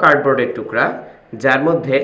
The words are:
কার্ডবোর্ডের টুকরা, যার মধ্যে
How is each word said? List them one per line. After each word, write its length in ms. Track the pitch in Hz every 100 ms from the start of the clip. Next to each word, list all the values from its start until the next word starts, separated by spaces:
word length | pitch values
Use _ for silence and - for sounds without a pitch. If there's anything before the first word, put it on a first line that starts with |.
কার্ডবোর্ডের 480 | 160 143 139 123 120 -
টুকরা, 300 | 107 113 156 - - - _ 110
যার 180 | 110 135 151
মধ্যে 280 | 160 139 135